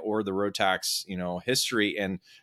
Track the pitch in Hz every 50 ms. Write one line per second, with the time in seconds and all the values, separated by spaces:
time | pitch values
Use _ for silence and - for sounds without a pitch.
0 | 73 107 107 110 107 98 95 98 101 101 95 - 107 95 92 87 - - - -
1 | - - 98 90 90 90 87 87 - - 131 131 - - 127 113 104 104 76 101
2 | 101 95 98 90 - - - -